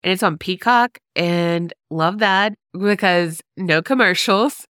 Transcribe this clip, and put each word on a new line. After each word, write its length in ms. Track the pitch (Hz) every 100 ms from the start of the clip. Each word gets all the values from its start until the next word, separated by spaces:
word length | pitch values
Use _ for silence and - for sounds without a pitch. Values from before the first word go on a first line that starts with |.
it's 200 | 180 185
on 160 | 202 156
Peacock, 600 | - 185 226 240 240 - _
and 580 | - 175 175 170 170 170 - _
love 280 | 160 160 208
that 360 | 208 190 208 208 _
because 680 | 180 202 202 196 175 170 160 _ -
no 260 | 185 156
commercials. 800 | - 262 208 180 - 196 262 - -